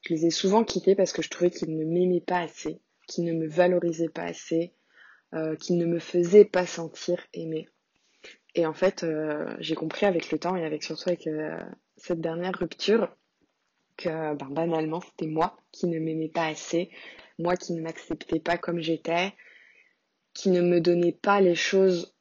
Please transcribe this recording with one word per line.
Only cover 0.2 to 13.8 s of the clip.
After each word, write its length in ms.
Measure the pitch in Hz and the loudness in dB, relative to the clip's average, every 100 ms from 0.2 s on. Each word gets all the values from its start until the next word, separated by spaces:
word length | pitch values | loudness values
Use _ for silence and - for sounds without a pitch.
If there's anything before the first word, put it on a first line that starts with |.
| 170 | 0
ai 20 | |
souvent 340 | - 190 208 | 2 2 4
quittés 320 | 220 185 190 196 | 2 0 2 4
parce 160 | 185 | 2
que 100 | - | -2
je 80 | 160 | -8
trouvais 200 | - 180 | 0 -2
qu'ils 260 | - 160 160 | 0 -6 -4
ne 80 | |
m'aimaient 380 | 156 170 180 175 | -2 2 2 0
pas 180 | - 180 | 0 -4
assez, 400 | 165 - 156 165 _ _ - | -4 -8 -10 -10 _ _ -10
qu'ils 180 | - 170 | -4 -2
ne 80 | |
me 120 | 165 160 | -2 -2
valorisaient 600 | 156 180 180 170 160 165 | 4 4 4 0 -2 -4
pas 160 | 165 | -4
assez, 480 | 170 170 - 165 175 _ _ _ - _ _ | -8 -10 -4 -4 -4 _ _ _ -20 _ _
euh, 240 | 160 160 156 | -6 -6 -6
qu'ils 200 | - 175 | -2 0
ne 80 | 170 | 0
me 140 | 170 | -2
faisaient 460 | - 180 170 208 208 | -2 0 8 10 10
pas 200 | 180 180 | 6 -2
sentir 540 | - 165 - - 175 - | -6 -10 -8 -4 -4 -4
aimée. 340 | 175 165 156 - _ _ _ _ _ - - _ | -12 -8 -8 -10 _ _ _ _ _ -20 -20 _
Et 120 | - 160 | -2 -2
en 80 | |
fait, 300 | 156 185 - | 2 0 0
euh, 500 | 165 156 156 151 160 - | -4 -4 -4 -4 -6 -8
j'ai 160 | 156 160 | -6 -4
compris 300 | 160 - 202 | -4 0 0
avec 260 | 170 - | 0 -2
le 80 | 156 | -4
temps 160 | 175 185 | -2 -4
et 80 | |
avec, 180 | 160 151 | -4 -6
surtout 280 | - 156 - | -8 -6 -4
avec, 180 | 170 160 | -4 -4
euh, 320 | 151 156 82 - - _ _ | -6 -6 -8 -12 -16 _ _
cette 240 | - 170 | -6 -4
dernière 360 | 165 165 180 190 | -4 -4 -6 -6
rupture 560 | 175 - - 220 190 - _ _ _ _ _ _ | -8 -6 0 2 0 -8 _ _ _ _ _ _